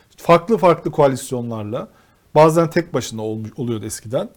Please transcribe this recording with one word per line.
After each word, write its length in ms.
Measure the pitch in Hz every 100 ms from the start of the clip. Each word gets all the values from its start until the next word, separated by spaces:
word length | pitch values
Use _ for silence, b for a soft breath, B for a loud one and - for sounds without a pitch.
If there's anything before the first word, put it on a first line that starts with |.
| b _
farklı 420 | - 170 175 220
farklı 320 | 180 160 165
koalisyonlarla, 960 | - 143 131 - 127 120 110 104 120 220 b b b b
bazen 360 | 147 160 160 165
tek 240 | 170 165
başına 280 | 131 120 110
olmuş, 280 | 110 110 107 -
oluyordu 280 | 120 113
eskiden. 440 | 110 - 107 131 214